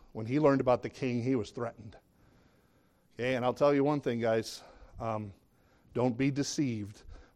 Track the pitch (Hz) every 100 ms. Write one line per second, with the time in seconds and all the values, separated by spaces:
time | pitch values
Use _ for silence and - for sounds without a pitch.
0 | - 110 110 143 151 139 127 120 - -
1 | 131 120 123 131 101 - 117 - 107 -
2 | _ _ _ _ _ _ _ _ _ _
3 | _ - 123 127 123 117 143 139 143 147
4 | 135 117 113 113 107 - - - - -
5 | 117 110 104 - _ _ _ _ _ 120
6 | 127 117 135 135 139 - 139 110 101 -
7 | - - -